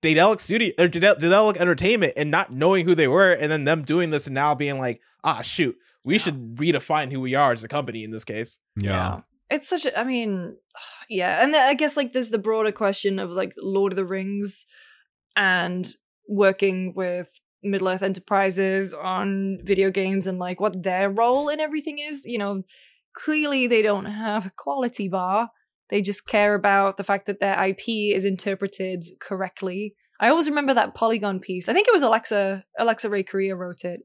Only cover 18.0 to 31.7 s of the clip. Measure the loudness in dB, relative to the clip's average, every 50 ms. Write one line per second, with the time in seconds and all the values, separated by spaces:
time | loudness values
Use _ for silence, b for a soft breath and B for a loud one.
18 | -2 -2 -4 -4 -4 0 2 2 2 2 2 0 0 0 0 0 -2 -2 -6 -6
19 | -6 -4 -4 -2 -2 -2 -2 -2 -4 -4 -6 -6 -2 -2 2 2 2 2 2 0
20 | -2 0 0 -2 -2 -2 -4 -4 -6 -6 -4 -2 -2 -2 -2 -2 -4 -2 0 0
21 | 0 0 2 2 2 4 2 2 0 -2 -2 -2 -4 -4 -4 -6 -6 -6 -10 -8
22 | -10 -8 -8 -8 -8 -6 -4 -4 -4 -4 -4 -6 -8 b b b b b b b
23 | b _ _ -10 -4 -4 -2 -2 -2 0 0 0 2 4 4 4 4 2 0 0
24 | -4 -8 -8 -6 -4 -4 -4 -4 -4 -6 _ -10 -8 -6 -4 -2 -2 -4 -4 -4
25 | -4 -4 -2 -2 -2 0 0 0 0 -2 _ _ _ _ _ _ _ _ -2 -2
26 | 0 -2 -4 -6 _ -2 2 2 4 4 2 2 2 4 4 4 4 2 0 -4
27 | -2 -2 -2 -2 -2 -6 -4 -2 0 0 2 2 2 0 0 -4 -4 -4 -2 0
28 | 0 2 0 2 2 0 -2 -2 -2 -4 -4 -2 -4 -4 -4 -4 -4 -6 -4 -6
29 | -8 -10 -12 _ -10 -8 -6 -6 -6 -6 _ -8 -8 -6 -4 -6 -8 -8 _ _
30 | _ _ _ _ 4 4 4 4 2 2 0 0 2 2 4 2 2 0 0 0
31 | 0 2 2 2 0 -2 -4 -4 -6 -6 -6 -4 -2 2